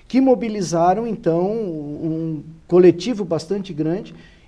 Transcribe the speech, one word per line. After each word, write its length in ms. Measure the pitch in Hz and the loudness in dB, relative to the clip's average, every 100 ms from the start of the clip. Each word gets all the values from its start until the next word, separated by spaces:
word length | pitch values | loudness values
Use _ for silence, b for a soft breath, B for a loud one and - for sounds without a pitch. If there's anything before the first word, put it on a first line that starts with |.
| - | -2
que 120 | 247 | 2
mobilizaram, 880 | 262 247 233 214 160 165 175 196 233 | 4 2 0 -4 -2 2 2 2 -2
então, 460 | 202 170 165 190 | -4 0 0 0
um 920 | 226 196 156 147 147 160 160 160 151 - - - | -2 -6 -8 -10 -6 -4 -4 -4 -8 -10 -20 2
coletivo 580 | 175 180 170 226 214 | 6 6 4 -4 -6
bastante 480 | 175 165 - 202 185 | -4 -4 -4 -8 -6
grande, 400 | 151 160 190 233 B B B | -6 -4 -4 -8 B B B